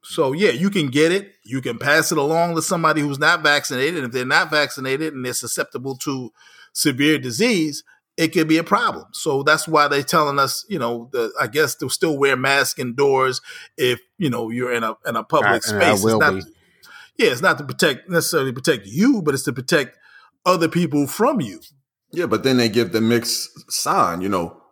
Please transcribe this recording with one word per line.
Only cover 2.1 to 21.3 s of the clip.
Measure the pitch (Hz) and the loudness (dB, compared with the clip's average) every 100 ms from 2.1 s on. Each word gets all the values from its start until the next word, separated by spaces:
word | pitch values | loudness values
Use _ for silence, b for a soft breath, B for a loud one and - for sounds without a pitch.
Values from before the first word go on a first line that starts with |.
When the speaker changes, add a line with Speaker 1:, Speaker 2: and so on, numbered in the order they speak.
Speaker 1:
it | 156 | 0
along | 143 165 170 | 2 2 0
to | 165 | -2
somebody | 147 175 160 151 | -2 0 2 2
who's | 147 139 | -2 2
not | 151 170 | 2 4
vaccinated. | 151 147 - 127 143 170 | 2 2 0 -2 -2 -2
If | 127 | -4
they're | 127 | -4
not | 127 156 170 | 0 0 2
vaccinated | 151 143 - 131 135 160 | 0 0 -4 -4 -4 -4
and | 139 | -6
they're | 123 | -8
susceptible | 120 120 - 147 131 135 131 | -6 -6 -6 -6 -6 -10 -8
to | 151 135 120 b b b b | -6 -6 -8 b b b b
severe | - 151 127 147 147 | -2 -2 2 2 2
disease, | 127 117 240 202 156 139 _ b _ | -2 -2 0 0 -2 -6 _ b _
it | - 165 | -2 0
could | 165 156 | 0 2
be | 160 | 0
a | |
problem. | 165 208 220 - - | 2 0 0 -4 -14
So | - 160 139 | -8 -2 0
that's | 139 151 - | 2 2 2
why | 156 143 | 2 4
they're | 143 | 2
telling | 139 170 147 139 | 0 0 2 0
us, | 135 - - | 0 -2 -8
you | 185 | -4
know, | 117 120 117 | -4 -4 -4
the, | 127 113 147 | -4 -4 -4
I | 127 | -2
guess | 135 147 | 0 -2
to | - 131 | -2 -6
still | - 165 143 | -2 -2 2
wear | 139 127 | 2 2
masks | 135 139 135 - | 2 2 0 -4
indoors | 127 120 143 131 131 127 B B B - | -6 0 2 4 2 -2 B B B -2
if, | 123 120 _ - | 0 0 _ -4
you | 156 | -4
know, | 117 113 | -2 -6
you're | 120 123 | -6 -2
in | 120 | -2
a, | 113 - | -4 -6
in | - 113 | -6 -6
a | |
public | 110 156 104 101 110 | 0 2 2 0 0
Speaker 2:
I, | |
and | 104 | 2
I | |
Speaker 1:
space. | 95 | 2
It's | 104 | 4
Speaker 2:
will | 110 110 | 2 4
Speaker 1:
not, | 151 | 2
Speaker 2:
be. | 98 85 _ B B B B B - | 0 -10 _ B B B B B 0
Speaker 1:
yeah, | 208 | 2
it's | 120 | 4
not | 185 143 | 0 0
to | |
protect, | 139 127 175 131 - | -4 0 0 0 -2
necessarily | 170 - 160 135 | -2 0 0 -2
protect | 127 147 135 98 | -2 -2 -2 -2
you, | 123 240 233 | 2 4 4
but | 151 | 0
it's | 135 | -2
to | 143 | -4
protect | 127 127 160 127 _ b b b _ | -6 0 0 0 _ b b b _
other | 180 185 160 | 0 2 2
people | 170 165 143 135 | 0 0 0 -2
from | - 240 | 0 0